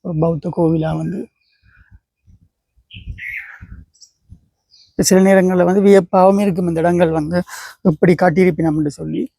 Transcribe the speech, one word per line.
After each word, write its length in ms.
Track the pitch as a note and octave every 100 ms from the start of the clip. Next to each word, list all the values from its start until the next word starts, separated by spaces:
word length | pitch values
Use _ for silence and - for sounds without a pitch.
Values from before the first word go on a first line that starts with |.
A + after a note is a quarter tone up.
ஒரு 180 | F#3 D#3
பௌத்த 300 | E3 E3 F3+ E3+
கோவிலா 380 | E3 D#3+ D#3+
வந்து. 320 | D#3+ D#3+ F#3+ - _ _ _ _ _ _ - _ _ _ _ _ _ _ _ _ - - - - - - - - E2+ - _ - _ _ - _ _ _ _ _ -
சில 200 | - F#3+
நேரங்கள்ல 420 | G3 F#3+ F#3 F#3
வந்து 180 | F3 F#3+
வியப்பாவும் 580 | G3 G3 F3+ F#3+ F#3 G3
இருக்கும் 280 | G#3 F3 F3
இந்த 120 | E3
இடங்கள் 300 | E3+ F3 E3+
வந்து 340 | D#3+ D3+ F3 - - - -
எப்படி 340 | F#3+ D#3 E3 E3+
காட்டியிருப்பினம்னு 640 | F3+ E3 F#3 E3 E3 D3+ D3
சொல்லி. 440 | C#3 D#3 D#3+ B3+